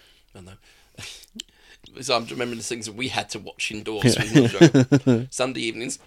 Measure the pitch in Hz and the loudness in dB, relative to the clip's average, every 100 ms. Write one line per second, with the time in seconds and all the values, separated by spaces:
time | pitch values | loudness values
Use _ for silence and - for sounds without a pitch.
0 | _ _ _ 101 92 98 _ _ _ - | _ _ _ -20 -20 -20 _ _ _ -20
1 | - - - 220 - _ _ - - 120 | -18 -18 -18 -18 -18 _ _ -20 -20 -12
2 | 131 117 117 135 120 117 104 117 107 104 | -4 -2 -2 -6 -6 -8 -8 -10 -10 -8
3 | 127 110 104 107 98 - - 107 104 107 | -6 -4 -6 -10 -14 -10 -10 -8 -8 0
4 | 123 110 - 151 117 98 147 139 127 139 | 2 2 4 4 4 6 6 6 4 4
5 | 135 117 131 - 131 127 113 98 117 - | 4 2 0 -4 -4 -4 -6 -6 -8 -10